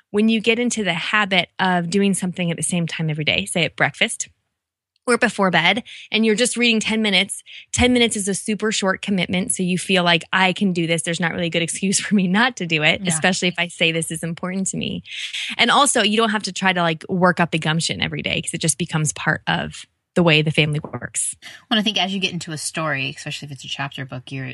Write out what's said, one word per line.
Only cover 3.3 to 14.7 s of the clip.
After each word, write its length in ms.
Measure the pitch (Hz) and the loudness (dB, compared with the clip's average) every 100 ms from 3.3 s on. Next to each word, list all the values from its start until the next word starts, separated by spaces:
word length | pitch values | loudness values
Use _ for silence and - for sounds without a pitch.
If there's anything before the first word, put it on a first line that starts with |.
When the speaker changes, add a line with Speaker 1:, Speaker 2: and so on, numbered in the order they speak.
| 90 196 | -2 -2
Speaker 1:
say 200 | 175 151 | -2 -2
at 100 | - | 0
breakfast 540 | 139 - 220 - - _ _ _ _ _ _ _ - | -2 0 -4 -4 -10 _ _ _ _ _ _ _ 0
or 100 | 233 | 2
before 320 | 220 - 190 | 2 2 2
bed, 320 | 170 170 208 - - - | 4 4 2 -2 -12 -4
and 140 | 214 220 | 0 2
you're 100 | 208 | 2
just 200 | 240 226 | 2 2
reading 240 | 240 220 | 2 2
ten 220 | 202 220 | 0 0
minutes, 420 | 214 185 196 - - - - | 2 2 0 -4 -14 -20 -6
ten 180 | - 247 | 2 4
minutes 240 | 247 233 214 | 6 2 0
is 120 | 190 | -2
a 80 | 185 | -2
super 360 | - 208 220 | -2 -2 -2
short 300 | 208 190 185 | 0 0 0
commitment. 500 | - 190 - 180 214 | 0 0 0 -2 -2
So 100 | - | -2
you 140 | 180 180 | 0 0
feel 260 | - 185 | 2 2
like, 200 | 175 170 - | 4 2 2
"I 220 | 190 185 | 2 2
can 180 | 180 202 | 2 0
do 120 | 175 165 | 2 0
this. 140 | 165 | 0
There's 180 | 170 170 | -2 -2
not 120 | 170 | -2
really 140 | 185 170 | -2 -2
a 20 | |
good 140 | 170 | -2
excuse 360 | 170 - 190 196 | -2 -2 0 0
<laughs> 60 | - | 2
for 80 | 208 | 2
me 120 | 180 | 4
not 280 | 196 254 - | 2 2 0
to 80 | 175 | -2
do 160 | 160 | 2
it, 180 | 151 175 | 2 0
Speaker 2:
Yeah. 80 | 185 | 0
Speaker 1:
especially 380 | 160 185 185 185 | 0 0 2 0
if 80 | 175 | 0
I 100 | 170 | -2
say 240 | - 170 | 0 0
this 200 | 165 165 | 0 -4
is 120 | 165 | -6
important 440 | 165 170 180 190 | -6 -6 -6 -4
to 100 | 190 | -4